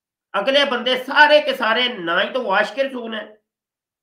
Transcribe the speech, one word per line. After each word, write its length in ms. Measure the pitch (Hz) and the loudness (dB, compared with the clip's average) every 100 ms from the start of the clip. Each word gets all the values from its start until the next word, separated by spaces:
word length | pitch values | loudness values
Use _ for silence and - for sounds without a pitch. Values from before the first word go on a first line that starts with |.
| _ _ _ | _ _ _
अगले 320 | 190 202 277 285 | -4 0 0 0
बंदे 320 | 247 233 254 | -2 -4 -4
सारे 420 | - 285 294 302 | -2 4 6 6
के 120 | 302 | 4
सारे 340 | - 220 226 247 208 | -2 -2 0 -2 -4
ना 220 | 165 175 | -2 -2
ही 100 | 226 | -2
तो 120 | 262 | -4
वो 100 | 220 | -2
आशिक 280 | 196 208 269 | 0 0 -4
रसूल 360 | 269 254 226 214 | -6 -6 -10 -12
हैं। 220 | - - _ _ _ _ _ _ | -14 -20 _ _ _ _ _ _